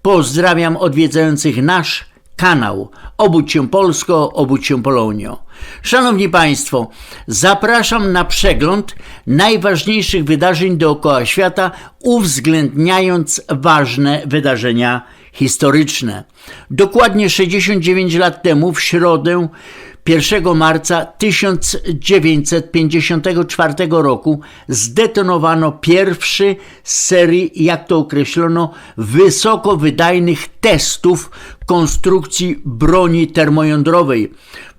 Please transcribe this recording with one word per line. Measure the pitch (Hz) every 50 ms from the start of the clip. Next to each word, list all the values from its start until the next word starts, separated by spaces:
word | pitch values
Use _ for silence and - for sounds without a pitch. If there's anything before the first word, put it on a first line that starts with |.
pozdrawiam | - 190 202 170 147 123 135 165 175 180 170 165 170 165 165
odwiedzających | - 185 170 135 151 165 143 135 160 160 156 147 143 - 156 117 123 131
nasz | 160 - 180 156 - - - - - _ _ _ - -
kanał. | - 175 180 165 139 117 104 98 98 98 - - - - - -
Obudź | - 214 202 165 165 143 -
się | - 160 135 113
Polsko, | - 196 196 180 151 - - - 175 156 147 - -
obudź | - 143 127 135 131 -
się | - 143 127 110
Polonio. | 139 135 120 113 110 104 104 104 110 - - - - - - - - - -
Szanowni | - - 240 254 254 247 214 190 202 175
Państwo, | 170 175 160 151 143 135 - - - 127 117 - - - - - - - -
zapraszam | - 113 107 165 190 196 196 - 214 233 233 208 - 233 226 202 196
na | 180 180 175
przegląd | - - - - 196 156 - 147 160 190 208 208 - - - - - - - _
najważniejszych | - 127 151 190 220 226 196 175 208 190 156 - 202 220 214 180 - - 185 151
wydarzeń | 143 160 147 175 185 185 156 180 190 180
dookoła | 156 160 156 147 147 - 151 139 127 120
świata, | - - 190 190 180 180 196 190 175 - - - - _ _
uwzględniając | - 247 240 233 202 170 135 135 117 160 160 160 147 127 - 143 160 175 185 190 185 185 180 170 156 147 - - - -
ważne | 156 135 135 170 156 147 139 117 120 135 143 139 147 147 147
wydarzenia | 139 127 156 131 139 131 113 117 123 117 120 123 120 123 123 - - - - - - _
historyczne. | - 139 127 - - 156 139 139 156 151 143 - - 127 113 98 101 - _ _ _ - - - - - _
Dokładnie | 135 127 196 - - 233 240 220 190 214 208 180
sześćdziesiąt | - - 190 175 202 202 185 190 214 190 160
dziewięć | 175 185 185 185 180 160
lat | 170 185 175 - - -
temu, | 180 156 147 160 180 156
w | -
środę, | - - - 175 170 175 165 160 143 165 175 180 170 160 - - - - - - - - - - -
pierwszego | 160 165 160 - - 214 208 - 180 170
marca | 160 160 160 160 160 160 - 180 165 160
tysiąc | - - - 214 214 180 - 202 196 185 160 - - - - - 196 165
dziewięćset | 131 - - 196 180 147 165 160 147 143 - 170 165 165 -
pięćdziesiątego | - 165 160 151 160 165 147 - 175 160 151 190 175 170 175
czwartego | 175 - - 170 151 143 151 185 160 165 165
roku, | 147 139 127 113 - 160 151 143 151 - - - -
zdetonowano | - 131 117 - 117 120 180 226 214 220 208 196 180 180 165 151 165 165 160 160 151
pierwszy | 147 - - 156 170 185 196 190 175 - - - - - 196 202 190 196 - - - - _
z | - - - -
serii, | - 180 180 175 165 170 180 185 - -
jak | - 156 170 170 156 165
to | - 175
określono, | 160 143 147 - 143 139 - - 165 170 165 165 170 170 156 - - - - -
wysokowydajnych | - 110 104 120 160 196 185 - - - 220 220 - - 202 202 156 147 156 147 151 170 170 180 180 170 175 160 - -
testów | - _ - - 226 185 151 - - - - - 180 180 165 - - - - - - - - -
konstrukcji | - 180 170 160 147 - - - 185 190 190 147 - - - 180 180 147 - -
broni | 143 120 113 151 160 175 185 180 170 165 170 160
termojądrowej | 156 - 175 156 147 147 156 156 151 151 147 139 165 165 175 170 139 127 113 104 95 - - - - - - - - _